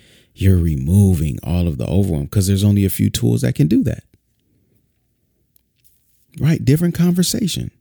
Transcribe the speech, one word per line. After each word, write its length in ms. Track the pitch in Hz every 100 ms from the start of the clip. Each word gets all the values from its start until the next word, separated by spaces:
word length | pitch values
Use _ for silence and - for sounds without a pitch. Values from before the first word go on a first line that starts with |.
| _ _ _
you're 240 | - 95 92
removing 800 | 85 71 69 98 98 85 78 58
all 240 | - 90 87
of 100 | 67
the 80 | 55
overwhelm 420 | 90 98 76 71
'cause 200 | 104 92
there's 160 | 98
only 200 | 104 101
a 60 | 95
few 200 | - 101
tools 320 | - 117 117
that 140 | 127 -
can 120 | 147
do 160 | 247
that. 200 | 147 - - _ _ _ _ _ _ _ _ _ _ _ _ _ _ _ _ _ _ _ _ _ _ -
Right? 240 | 143 160 113
Different 300 | 151 175 165
conversation. 760 | 175 180 170 - 185 127 117 -